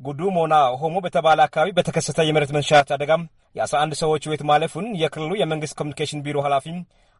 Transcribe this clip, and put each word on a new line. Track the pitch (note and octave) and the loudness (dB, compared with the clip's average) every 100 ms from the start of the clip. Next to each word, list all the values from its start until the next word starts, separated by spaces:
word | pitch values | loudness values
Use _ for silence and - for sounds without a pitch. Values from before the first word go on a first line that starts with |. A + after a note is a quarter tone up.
ጉዱ | C3 C#3+ F#3 | -10 -4 -2
ሞና | F3+ D#3+ D#3 C3 | 0 2 4 4
ሆሞ | B2+ D#3 F3 | 0 -4 -4
በተባለ | F3+ F3 D#3+ D3+ | -2 0 4 4
አካባቢ | D#3 - E3+ | 4 2 0
በተከሰተ | F3+ E3+ D#3+ - D3 | 0 -2 -2 -2 0
የመሬት | D#3+ D3+ C#3+ | 0 2 0
መንሸራተት | D3 C#3+ D3 C#3 | -2 4 4 4
አደጋ | C#3 C#3+ D#3+ E3 _ _ | 0 0 0 -2 _ _
የአስራ | - A2 D3 | -6 -2 0
አንድ | D3+ | -2
ሰዎች | D3+ D#3+ D#3 | -2 -2 -2
ሕይወት | D#3 D3+ | -2 -4
ማለፉን | D3 D3+ D#3+ D#3 G#3+ G3 | 2 2 2 -6 -8 -2
የክልሉ | D#3 D#3 D#3 G#3 | -2 -2 -4 -2
የመንግስት | D#3+ D#3 D3+ - | -2 -2 -6 -8
ኮሚኒኬሽን | D3+ C#3+ D3+ D3+ | -8 -6 -8 -6
ቢሮ | C#3+ C#3+ | -6 -2
ኃላፊ | C#3+ C#3 D#3+ E3+ F3 _ _ | 0 0 -2 -10 -14 _ _